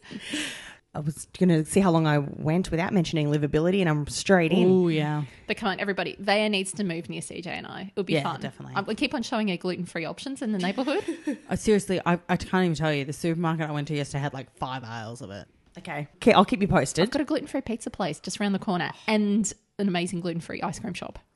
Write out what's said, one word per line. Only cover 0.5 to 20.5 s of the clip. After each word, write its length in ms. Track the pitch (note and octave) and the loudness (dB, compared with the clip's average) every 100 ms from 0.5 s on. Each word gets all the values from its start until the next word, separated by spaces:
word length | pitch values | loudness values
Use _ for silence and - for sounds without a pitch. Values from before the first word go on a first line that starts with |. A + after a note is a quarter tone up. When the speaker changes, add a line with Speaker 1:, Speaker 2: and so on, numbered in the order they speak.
| - - - _ - | -10 -16 -20 _ -6
Speaker 1:
I 40 | |
was 260 | D3 - - - | -6 -6 -10 2
gonna 280 | F#3 D#3+ | 4 4
see 160 | D#3 F#3+ | 4 4
how 100 | F3+ | 6
long 160 | E3 D#3 | 6 4
I 120 | D3 | 4
went 520 | C#3+ - C#3+ E3+ - | 0 -2 0 0 0
without 220 | D#3+ F#3+ | -2 2
mentioning 340 | G3+ D#3 D#3+ D3 | 2 2 0 2
livability, 520 | D3 D3 D3+ E3+ G3 | 2 2 2 2 2
and 80 | E3+ | 2
I'm 180 | D3+ C#3+ | 2 -2
straight 460 | - - F#3 D#3+ | -4 4 4 6
in. 160 | F#3+ F3+ | 4 6
Speaker 2:
Oh, 160 | F#3 F3 | 6 4
yeah. 380 | D#3 D3+ D3+ C#3 - - | 2 0 -2 -4 -10 -6
Speaker 3:
But 80 | G#3+ | -4
come 120 | G3 | -2
on, 100 | F3+ | -2
everybody. 340 | G3+ F#3+ E3+ - | -2 -2 -4 -4
Vaya 280 | G3+ G3+ G#3+ | 2 4 4
needs 220 | G3 F#3+ | 2 0
to 100 | A#3 | -2
move 240 | G3 E3 E3 | -2 -2 -6
near 100 | E3 | -8
C 200 | - - | -8 -10
J 80 | E3+ | -8
and 160 | C#3+ - | -8 -10
I. 240 | D3 F#3+ - | -12 -8 -6
It'll 80 | |
be 80 | F3+ | 0
Speaker 2:
Yeah, 100 | D#3+ | 0
Speaker 3:
fun. 180 | D3+ C#3 | 0 -6
Speaker 2:
definitely. 360 | C#3 - C#3 F3+ | -8 -10 -6 -6
Speaker 3:
Um, 80 | G3 | -4
we 80 | |
keep 180 | A3 C4 | -2 -2
on 120 | D4 | -2
showing 260 | A3+ A3+ G#3+ | -2 -2 0
a 60 | F3 | -2
gluten-free 480 | F3+ F3 F3 E3+ | -2 -4 -6 -6
options 360 | D#3 E3 C4+ C4+ | -8 -8 -10 -6
in 120 | A3+ | -4
the 60 | G#3 | -2
neighbourhood. 440 | F3+ G3+ C4 E4 F#4+ D#4 - | -2 -2 -2 -2 -2 -6 -6
Speaker 2:
<laughs> 220 | B3 - | -6 -4
I 60 | F#3 | -2
seriously, 440 | A3+ G3+ - F3+ - | 4 2 2 -2 2
I, 140 | F3 - | 0 0
I 80 | F3 | -2
can't 280 | - F#3 | 0 2
even 120 | F3+ D3 | 2 2
tell 160 | D#3+ | 0
you. 100 | C#3+ | 0
The 80 | C3+ | -2
supermarket 560 | C#3 E3+ E3 E3 D#3+ D3+ | -2 -2 0 0 0 -2
I 40 | |
went 160 | D3 D3 | -4 -2
to 80 | D3 | -2
yesterday 240 | C#3 C#3+ | -2 -2
had, 120 | C#3+ | -4
like, 200 | C3 A#2+ - | -6 -14 -8
five 280 | C#3 C3 | -6 -6
aisles 360 | A2+ A#2 A2 A#2+ | -8 -10 -10 -10
of 100 | G2+ | -10
it. 140 | G2 - _ _ F3 | -12 -14 _ _ -18
Speaker 1:
Okay. 280 | F3+ D3+ D3+ - | -10 -8 -8 2
Okay, 140 | A#3+ | 6
I'll 120 | F3 | 8
keep 160 | G#3 A3 | 6 4
you 60 | F#3+ | 2
posted. 340 | D#3 C3 - | 2 2 0
Speaker 3:
I've 80 | G#3 | 0
got 120 | C#4+ | 0
a 20 | |
gluten-free 380 | C#4 D4+ C#4+ C4+ | -2 -2 -2 -6
pizza 280 | B3 A3+ - | -6 -8 -8
place 300 | - F3 D#3 | -6 -6 -6
just 200 | - - | -8 -4
around 120 | G#3 | -2
the 80 | F#3+ | 0
corner 320 | - F3 C#3+ - - | 0 -2 -2 -6 0
and 440 | G#3+ G#3 G#3 G3 - _ - | 2 4 2 0 -4 _ -2
an 80 | G3+ | 0
amazing 320 | F3 F3 F3 | 0 0 -2
gluten-free 420 | F3+ E3 - | -2 -4 -6